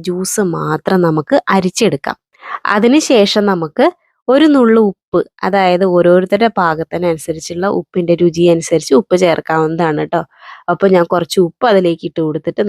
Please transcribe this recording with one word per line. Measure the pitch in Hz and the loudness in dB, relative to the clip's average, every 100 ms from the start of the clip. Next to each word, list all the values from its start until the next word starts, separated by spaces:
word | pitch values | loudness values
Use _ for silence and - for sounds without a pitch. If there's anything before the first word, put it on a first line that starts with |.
| 170 | -4
ജ്യൂസ് | 180 185 - 190 160 | -6 -6 -4 -4 -4
മാത്രം | 151 156 - 190 170 | -4 -4 -2 0 0
നമുക്ക് | 156 147 269 - 190 | 0 -2 -2 0 -2
അരിച്ചെടുക്കാം. | 180 - 214 143 - - _ _ - - - 208 | -2 -2 -2 -2 -6 -10 _ _ -16 -10 -4 0
അതിനുശേഷം | 233 285 311 254 202 214 208 | 2 2 2 2 2 0 0
നമുക്ക് | 185 160 - 294 - _ _ - | -2 -4 -2 -2 -2 _ _ 0
ഒരു | 262 311 277 | 2 4 4
നുള്ളു | 233 226 208 | 4 4 2
ഉപ്പ്, | 190 _ 175 - _ 190 | -2 _ -4 -4 _ -4
അതായത് | 196 190 180 190 | 0 2 2 2
ഓരോരുത്തരുടെ | 175 175 180 185 202 226 214 | 2 4 2 2 0 0 0
പാകത്തിനനുസരിച്ചുള്ള | 175 160 160 170 175 160 - 160 - 170 196 185 | -2 -2 -6 -4 -4 -4 -6 -10 -10 -6 -4 -4
ഉപ്പിൻ്റെ | 165 190 175 170 | -4 -4 -2 0
രുചി | 175 165 175 | 0 2 2
അനുസരിച്ച് | 165 160 160 - 262 | 2 0 -4 0 0
ഉപ്പ് | - 180 | 2 0
ചേർക്കാവുന്നതാണ് | 175 156 - 160 156 165 170 151 156 | 0 0 -2 -2 -2 -2 -2 -2 -4
ട്ടോ. | 170 139 _ - - - | -4 -6 _ -20 -12 -8
അപ്പോൾ | 175 196 | -2 2
ഞാൻ | 185 170 | 2 2
കുറച്ച് | 180 170 - 170 | -2 -2 -2 -2
ഉപ്പ് | - 247 | -2 0
അതിലേക്ക് | 196 180 170 175 | 2 0 -2 -6
ഇട്ട് | - 156 | -6 -4
കൊടുത്തിട്ട് | 151 160 - | -6 -6 -4